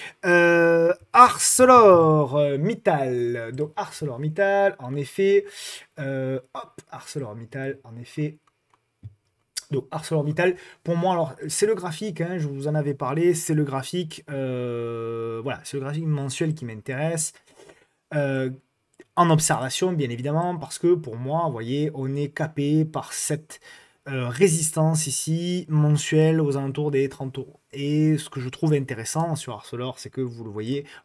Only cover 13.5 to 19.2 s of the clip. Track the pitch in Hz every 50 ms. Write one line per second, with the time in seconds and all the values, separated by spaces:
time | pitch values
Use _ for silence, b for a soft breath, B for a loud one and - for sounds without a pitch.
13.5 | 156 151 147 139 135 135 131 - - 180 175 160 - - - - 143 135 135 127
14.5 | 127 123 123 123 120 117 117 117 117 117 117 113 117 113 113 117 113 113 113 139
15.5 | 117 - - - - 139 131 139 147 156 165 160 151 143 139 135 - - 170 156
16.5 | 156 - 127 117 110 107 - - 131 131 151 160 165 160 156 - b b b b
17.5 | b b b b b b b b b b _ - - 147 143 139 135 135 131 127
18.5 | 131 131 _ _ _ _ _ _ _ - - _ _ -